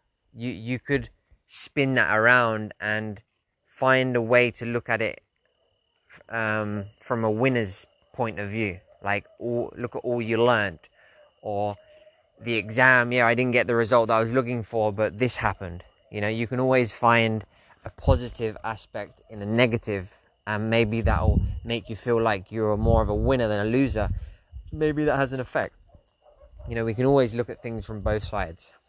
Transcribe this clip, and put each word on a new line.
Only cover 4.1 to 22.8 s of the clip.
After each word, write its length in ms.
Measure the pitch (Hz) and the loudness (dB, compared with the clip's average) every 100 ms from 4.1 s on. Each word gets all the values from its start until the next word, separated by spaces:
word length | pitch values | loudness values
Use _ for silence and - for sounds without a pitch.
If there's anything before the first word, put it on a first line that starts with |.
| 123 | 0
a 60 | |
way 280 | 113 123 123 | 4 4 4
to 140 | - 117 | 0 -6
look 240 | 117 - | -6 -4
at 120 | 113 | -2
it, 200 | 110 - _ _ _ _ _ _ _ _ _ - - | -2 -6 _ _ _ _ _ _ _ _ _ -20 -10
um, 560 | 113 110 107 104 104 101 _ | -4 -2 -2 -2 -6 -8 _
from 240 | - 120 | -6 -2
a 60 | 110 | 0
winner's 560 | 107 131 123 101 95 - _ _ | 2 2 2 -2 -8 -16 _ _
point 260 | - 117 90 | -6 -6 -6
of 100 | 101 | -8
view. 300 | 110 104 90 _ _ | -4 -4 -6 _ _
Like, 220 | 98 104 - _ | -4 -4 -6 _
all, 320 | 120 120 - - | -6 -4 -6 -8
look 180 | 123 - | -8 -6
at 40 | |
all 220 | 127 120 | -4 -4
you 220 | 110 113 | -2 2
learned. 360 | 120 113 101 80 - _ _ _ _ _ | 4 4 0 -6 -20 _ _ _ _ _
Or 340 | 107 101 104 101 _ - - _ _ _ | -8 -4 -4 -6 _ -20 -20 _ _ _
the 140 | 110 113 | -4 -4
exam, 560 | 104 113 131 127 120 | -2 4 6 6 4
"Yeah, 160 | 123 117 | 4 4
I 80 | 120 | 4
didn't 160 | 127 | 2
get 160 | 120 104 | 2 2
the 80 | 117 | 2
result 320 | 113 123 113 | 4 4 4
that 80 | 113 | 2
I 60 | |
was 120 | 113 | 2
looking 300 | 127 120 123 | 0 0 -4
for, 280 | 110 113 107 | -4 -2 -2
but 280 | 104 107 101 | 0 -2 0
this 160 | 123 - | -2 0
happened." 480 | 107 95 92 87 - _ _ | -4 -4 -10 -12 -16 _ _
You 120 | 107 | -4
know, 80 | 104 | -4
you 180 | 113 117 | -2 -4
can 120 | 127 | -2
always 340 | 131 131 117 | 2 2 2
find 520 | - 120 117 113 110 - _ _ _ - | 2 4 6 4 -2 -6 _ _ _ -20
a 60 | |
positive 640 | - - 127 120 - 113 101 | -4 2 2 0 -6 -6 -6
aspect 580 | 110 107 - 107 101 _ _ | -10 -10 -10 -12 -12 _ _
in 120 | 110 | -10
a 20 | 101 | -4
negative, 720 | 117 123 110 - 101 92 _ _ _ - | 2 2 0 -4 -6 -8 _ _ _ -8
and 220 | 107 110 | -6 0
maybe 320 | 117 110 113 | 0 2 0
that'll 400 | 110 92 - - - - | 0 2 2 2 0 -6
make 260 | 113 117 - | -6 -6 -6
you 60 | 110 | -8
feel 240 | 123 117 | -2 0
like 320 | 113 101 92 | 2 0 -4
you're 240 | 110 107 | -2 0
more 260 | 104 | 2